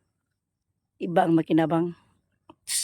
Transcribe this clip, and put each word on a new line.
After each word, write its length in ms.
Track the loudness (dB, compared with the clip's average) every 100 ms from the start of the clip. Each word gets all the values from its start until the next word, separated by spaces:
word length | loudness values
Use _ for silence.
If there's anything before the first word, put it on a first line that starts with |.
| _ _ _ _ _ _ _ _ _ _
iba 240 | -2 0 2
ang 80 |
makinabang. 640 | 2 2 0 2 0 -4 -8 _ _ _ _ _ -20 -8 -6